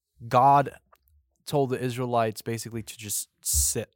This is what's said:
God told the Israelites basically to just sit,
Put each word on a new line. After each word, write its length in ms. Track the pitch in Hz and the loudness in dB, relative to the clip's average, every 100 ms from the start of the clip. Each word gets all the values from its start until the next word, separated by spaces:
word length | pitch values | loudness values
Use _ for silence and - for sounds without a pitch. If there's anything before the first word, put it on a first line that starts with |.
| _ _ 117 | _ _ 0
God 440 | 123 135 143 131 - _ _ _ _ _ _ - | 4 6 6 4 -6 _ _ _ _ _ _ -4
told 240 | 147 135 | 0 0
the 100 | 123 | -2
Israelites 600 | 127 120 127 120 113 107 | -4 -4 -2 0 0 -2
basically 400 | - 113 110 113 | -8 -8 -8 -12
to 140 | 107 - | -12 -14
just 320 | 107 - - _ | -8 -8 -8 _
sit, 480 | - - - 120 107 | -4 0 0 -2 -6